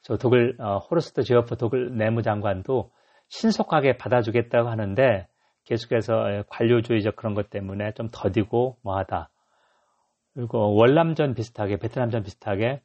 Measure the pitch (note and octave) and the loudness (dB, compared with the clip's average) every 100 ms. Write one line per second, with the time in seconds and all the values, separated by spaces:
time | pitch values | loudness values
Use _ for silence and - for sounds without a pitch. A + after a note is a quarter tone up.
0 | - G#2+ A#2+ B2 A#2+ B2+ A2+ G2+ - E3 | -6 -2 4 4 4 -2 -4 -4 0 -2
1 | - - A#2+ A#2+ A#2 A#2 A#2 B2+ B2 A#2+ | -2 -4 2 2 2 -4 -2 -2 -4 -2
2 | G#2+ A#2 A#2 G#2 G2+ F#2+ F#2+ B2+ - _ | 0 0 -2 -2 -2 -4 -2 -4 -4 _
3 | _ _ _ - A3+ G#3 G#3 D#3 C3+ B2 | _ _ _ -2 0 0 0 2 2 0
4 | G#2 B2 A2 A#2 A#2 A#2+ A#2+ A2 G2+ G2+ | 2 0 2 0 2 0 0 -2 -2 2
5 | C3 G2 F2+ _ _ _ _ A#2 - A#2 | 2 2 -4 _ _ _ _ -6 0 -2
6 | A2 A2 A2 G2+ G#2 - A#2 A#2+ A2+ A2+ | 0 0 0 -4 -8 -2 4 4 2 0
7 | G#2 - A2+ G#2 G2 G#2 G2 G2+ G#2 G#2+ | 0 -4 -4 -4 -6 -8 -8 -6 -6 -6
8 | A2+ - G2+ G2+ G2 A2+ B2+ B2 G2+ F#2+ | -12 -4 -2 0 0 0 -2 -4 -6 -4
9 | F#2+ F#2 D#2+ _ _ _ _ _ _ _ | -4 -6 -8 _ _ _ _ _ _ _
10 | _ _ _ C#3 A#2+ A#2 G#2 G#2 A#2 D3+ | _ _ _ -10 -6 0 2 6 6 6
11 | E3 D#3+ D3 A#2 G#2+ - G2+ G2+ A#2 C3+ | 2 0 -2 -2 -8 -6 -4 -4 -4 -4
12 | A#2+ A2+ G2 - - G2 A#2 C#3 | -2 -2 -6 -10 -6 -2 -2 -4